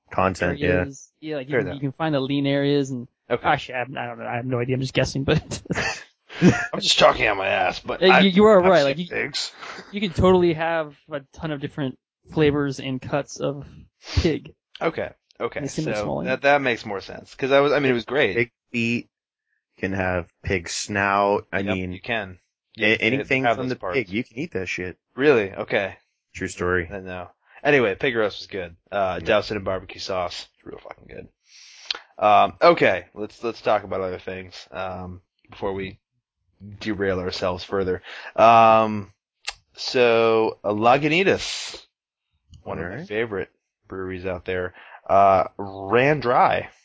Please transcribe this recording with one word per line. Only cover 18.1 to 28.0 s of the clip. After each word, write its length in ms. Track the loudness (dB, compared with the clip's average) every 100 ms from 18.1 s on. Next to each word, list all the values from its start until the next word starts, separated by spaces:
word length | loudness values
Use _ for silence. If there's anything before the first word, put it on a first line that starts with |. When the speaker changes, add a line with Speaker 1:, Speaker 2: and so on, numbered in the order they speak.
| 0 0 0
Speaker 1:
Pig 160 | -4 _ _
feet, 380 | -4 -2 -2 -6 _ _ _ _ _ _ _
can 140 | -4
have 340 | -2 0 -2 -4 _
pig 240 | -4 -4 -4
snout. 800 | -8 -4 0 2 2 2 2 -2
I 80 | -4
Speaker 3:
Yep, 140 | -2
Speaker 1:
mean, 180 | -4 -6
Speaker 3:
you 80 | -8
can. 380 | -6 -6 -6 -14 _ _ _ -2
You 100 | 2
Speaker 1:
a-, 100 | 2
Speaker 3:
can 140 | 2
Speaker 1:
anything 280 | 0 0 0
Speaker 3:
have 120 | 2 0
Speaker 1:
from 80 | -2
Speaker 3:
those 40 |
Speaker 1:
the 60 | -6
Speaker 3:
parts. 160 | -4 -4
Speaker 1:
pig, 120 | -2
you 140 | -6
can 140 | -6 -10
eat 140 | -8
that 140 | -6 -6
shit. 280 | -6 -8 -12 _ 0
Speaker 3:
Really? 360 | 4 4 2
Okay. 440 | -4 -2 -2 -2 -6 _ _ _
Speaker 1:
True 120 | -10 -8
story. 400 | -4 -2 0 -2
Speaker 3:
I 60 | -10
know. 280 | -12 -12 -14 _ _ -4
Anyway, 300 | 2 4 2
pig 180 | 0